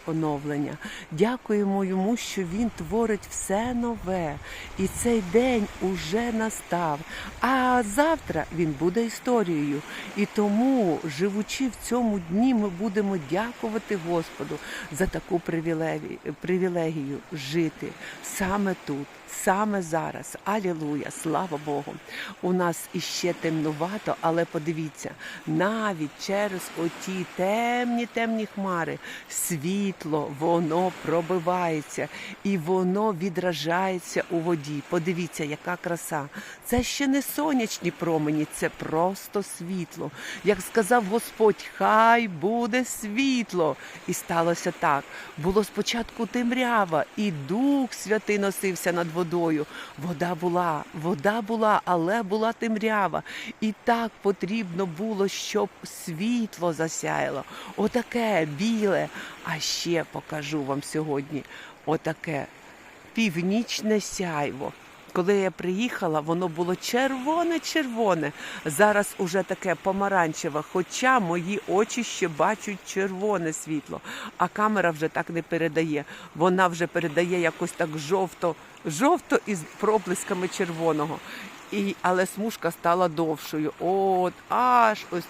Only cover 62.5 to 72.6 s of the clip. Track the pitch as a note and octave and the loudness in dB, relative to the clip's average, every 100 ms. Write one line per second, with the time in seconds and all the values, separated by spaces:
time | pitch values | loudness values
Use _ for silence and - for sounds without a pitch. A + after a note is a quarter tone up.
62.5 | - - - - - - - A3 E3 F3+ | -12 -20 -20 -20 -20 -6 0 0 2 0
63.5 | G#3+ A3+ - G#3+ G#3+ - - F3+ D3+ C#3+ | 0 0 -2 2 0 0 -4 -4 -2 -2
64.5 | B2+ C#3+ - - - - - F3+ G3+ F#3+ | -4 -8 -10 -18 -20 -6 0 2 4 2
65.5 | - F3 F#3+ A#3+ - F3+ D#3 D3+ E3+ F3+ | -2 -2 0 0 0 0 0 0 0 0
66.5 | D#3 F3 F3+ - A#3+ C4+ C4 C4 D#4+ E4+ | 0 -2 -2 0 0 2 0 0 0 2
67.5 | E4 - D#4+ C4 A3+ G#3+ F3 D3 - - | 0 0 -2 0 2 2 2 0 -6 -12
68.5 | - D#3+ D3 G#3 G#3 G3+ - F#3 F#3+ F3+ | -8 -2 6 6 6 2 -2 0 0 0
69.5 | F#3 F#3+ E3 G3 G3 G3 G3 E3 D#3 E3+ | -2 0 0 0 0 2 4 4 0 -4
70.5 | D3 - F#3 F3 - C4 C4 F3 F3 E3+ | -4 -2 -2 -2 2 4 4 4 0 0
71.5 | G#3 - F3+ A3 - A3+ - F3 D3+ E3+ | -4 2 4 4 0 -4 -2 -2 2 2
72.5 | G#3+ | 2